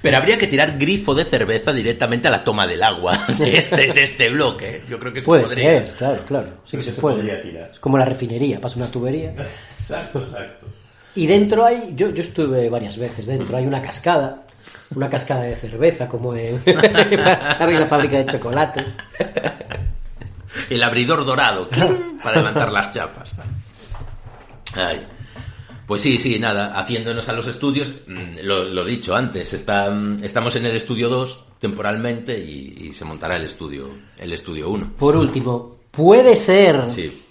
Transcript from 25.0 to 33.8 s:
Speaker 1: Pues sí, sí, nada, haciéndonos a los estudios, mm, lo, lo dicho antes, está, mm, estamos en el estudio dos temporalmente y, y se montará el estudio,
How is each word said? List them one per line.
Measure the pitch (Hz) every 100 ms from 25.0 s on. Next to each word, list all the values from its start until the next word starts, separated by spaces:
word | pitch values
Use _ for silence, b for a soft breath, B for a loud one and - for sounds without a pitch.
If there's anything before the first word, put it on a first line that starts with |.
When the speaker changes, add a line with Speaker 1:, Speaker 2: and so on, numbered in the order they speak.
| - B B B B B B B -
Speaker 1:
Pues | 104
sí, | 147 120
sí, | 131 110
nada, | 117 101 101 98
haciéndonos | 95 95 113 117 113
a |
los | 117 120
estudios, | - 143 139 131 - -
mm, | 92 90 85
lo, | 98 98
lo | 95 92
dicho | 90 123 - 101
antes, | 127 95 85
está, | 95 - 101 101
mm, | 101 104 104
estamos | 101 120 117 117
en | 117
el | 113
estudio | 110 113 117
dos | 127 127 - - _
temporalmente | 110 104 104 107 120 117 117 113
y, | 80 71 67 69 80
y |
se | 71 80
montará | 78 82 87
el | 78
estudio, | - 78 71